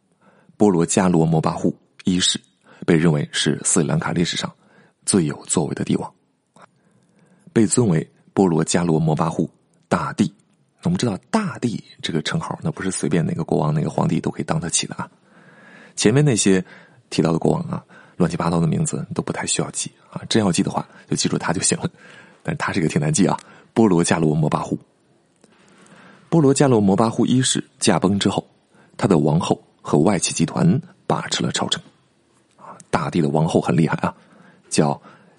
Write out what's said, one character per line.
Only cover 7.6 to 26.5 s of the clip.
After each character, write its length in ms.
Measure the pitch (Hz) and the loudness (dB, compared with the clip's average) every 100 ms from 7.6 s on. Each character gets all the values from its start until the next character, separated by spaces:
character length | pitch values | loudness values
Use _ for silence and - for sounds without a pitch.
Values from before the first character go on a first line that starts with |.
| 107 | 2
尊 200 | - 117 | 4 2
为 220 | 80 - _ _ | 2 -2 _ _
波 140 | - 95 | 2 2
罗 180 | 80 | 4
加 180 | 82 92 | 2 0
罗 160 | 87 78 | 2 2
摩 160 | 80 | 2
巴 140 | 76 80 | 0 -2
呼 220 | - 82 - _ _ _ | -2 -6 -6 _ _ _
大 220 | - - | -4 -4
帝。 180 | - - - _ _ _ _ | -2 -2 -2 _ _ _ _
我 40 | - | -4
们 80 | 90 | -2
知 80 | |
道 140 | 123 95 - | -2 -4 -4
“大 300 | 220 202 - | -4 -4 -4
帝” 260 | 120 92 - - | -6 -6 -12 -14
这 100 | - | -6
个 120 | 82 | -6
称 180 | - 82 | -4 -6
号， 180 | - - | -6 -8
那 100 | 82 | -8
不 80 | - | -6
是 100 | 92 | -6
随 160 | 90 73 | -4 -2
便 200 | 85 80 | 0 -2
哪 80 | |
个 100 | 85 | -4
国 140 | 80 80 | -2 0
王、 160 | 78 | 0
哪 80 | 76 | -2
个 80 | 76 | -2
皇 180 | - 80 | -2 -2
帝 100 | 82 | -2
都 100 | - | -4
可 100 | - | -6
以 20 | |
当 160 | - 160 | -4 -4
得 120 | 82 | -2
起 160 | - - | -6 -6
的 80 | |
啊。 160 | - 180 _ _ _ - - - - - - | -10 -14 _ _ _ -20 -20 -20 -20 -20 0
前 180 | 101 | 2
面 100 | 123 | 4
那 100 | 147 | 4
些 300 | 110 104 95 92 - - _ _ | 2 4 2 0 -14 -20 _ _
提 100 | - | -2
到 100 | 80 | 0
的 80 | 82 | 2
国 140 | 80 | 0
王 80 | 78 | -2
啊， 200 | - - - - - _ | -4 -10 -12 -20 -20 _
乱 140 | 85 | -2
七 80 | 82 | 0
八 100 | 82 | -2
糟 100 | 85 | 0
的 80 | 85 | 0
名 200 | 82 80 | 0 -2
字 180 | 67 - | -4 -6
都 60 | - | -8
不 140 | - | -6
太 100 | - | -6
需 160 | - - | -4 -4
要 100 | 73 | -4
记 200 | - - - _ | -6 -10 -12 _
啊， 120 | - - | -16 -2
真 120 | 117 | 0
要 80 | 104 | 2
记 120 | 85 | 0
的 80 | 78 | 0
话， 180 | - - - - | -2 -8 -16 -8
就 60 | - | -4
记 120 | 87 | -2
住 80 | 80 | -4
他 160 | - | -4
就 80 | 85 | -4
行 160 | - 170 | -2 -2
了。 120 | - - - - - _ | -6 -10 -20 -20 -20 _
但 140 | - 82 | -8 -6
他 160 | - | -4
这 80 | - | -2
个 80 | 78 | 0
挺 100 | - | 0
难 140 | 73 | 0
记 140 | 78 82 | 2 2
啊， 120 | - - - _ | 0 -8 -20 _
波 120 | - 110 | 2 4
罗 160 | 85 | 4
加 160 | 87 87 | 2 2
罗 160 | 80 | 2
摩 140 | 76 76 | 2 0
巴 120 | 78 | -2
呼。 180 | - - - _ _ _ _ _ _ _ _ _ _ - - - _ | -4 -8 -10 _ _ _ _ _ _ _ _ _ _ -20 -20 -20 _
波 100 | 170 | 2
罗 140 | 139 | 4